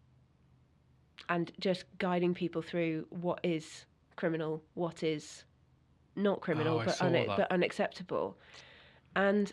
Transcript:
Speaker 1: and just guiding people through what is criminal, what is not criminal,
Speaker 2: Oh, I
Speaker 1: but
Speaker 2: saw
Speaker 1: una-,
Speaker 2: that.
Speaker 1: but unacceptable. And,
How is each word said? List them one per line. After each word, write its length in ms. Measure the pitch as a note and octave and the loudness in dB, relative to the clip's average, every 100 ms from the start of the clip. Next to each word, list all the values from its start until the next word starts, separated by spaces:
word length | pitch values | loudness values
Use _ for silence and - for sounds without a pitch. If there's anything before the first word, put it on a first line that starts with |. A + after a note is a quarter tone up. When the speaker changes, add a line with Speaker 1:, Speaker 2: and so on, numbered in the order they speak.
| _ _ _ _ _ _ _ _ _ _ _ - - | _ _ _ _ _ _ _ _ _ _ _ -18 -4
Speaker 1:
and 240 | F3 E3 - | -2 -2 -4
just 240 | G3 F3+ - - | -2 -2 -4 -4
guiding 340 | F#3 F3+ F3 | 0 2 2
people 300 | F3+ E3+ D#3+ | 2 -2 -4
through 420 | - F3 E3 D#3+ - | -4 -2 0 -2 -6
what 300 | F3+ F3 - | -6 -4 -2
is 420 | F3+ D#3+ - - - _ _ - | 0 -2 -4 -16 -20 _ _ -4
criminal, 460 | F3 D#3+ D#3 D#3+ - | -2 0 -2 -4 -8
what 300 | - E3+ D#3+ | -6 -4 -2
is 420 | D#3+ D3+ - - - _ _ _ _ _ _ - | -2 -2 -6 -16 -20 _ _ _ _ _ _ -2
not 240 | G3+ F#3 | 0 0
criminal, 380 | - D#3 D#3 D#3+ | 0 0 2 2
Speaker 2:
Oh, 20 | |
I 40 | F3+ | 2
Speaker 1:
but 80 | - | 2
Speaker 2:
saw 100 | F3 | 4
Speaker 1:
una-, 180 | E3+ G#2+ | 4 4
Speaker 2:
that. 100 | G2+ | 2
Speaker 1:
but 160 | F#3+ | 2
unacceptable. 840 | - - - G3 - F3+ A#2 F2+ - - - - - - - _ | 4 2 0 -4 -4 -6 -4 -4 -6 -18 -20 -20 -20 -20 -20 _
And, 380 | F#3+ G3 G#3 G3+ | 2 4 4 2